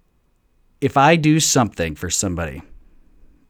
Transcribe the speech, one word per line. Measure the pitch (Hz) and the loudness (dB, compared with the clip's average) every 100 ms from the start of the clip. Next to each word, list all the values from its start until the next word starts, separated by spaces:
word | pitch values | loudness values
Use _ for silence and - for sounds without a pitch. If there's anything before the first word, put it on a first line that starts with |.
| _ _ _ _ _ _ _ _ | _ _ _ _ _ _ _ _
if | 139 139 | -2 2
I | 143 | 4
do | 170 151 156 | 4 2 0
something | - 139 107 - 82 | 0 0 0 -2 -6
for | 76 87 | -6 -8
somebody | - 98 85 80 67 - - _ _ _ _ - _ | -6 -4 -6 -8 -10 -18 -20 _ _ _ _ -20 _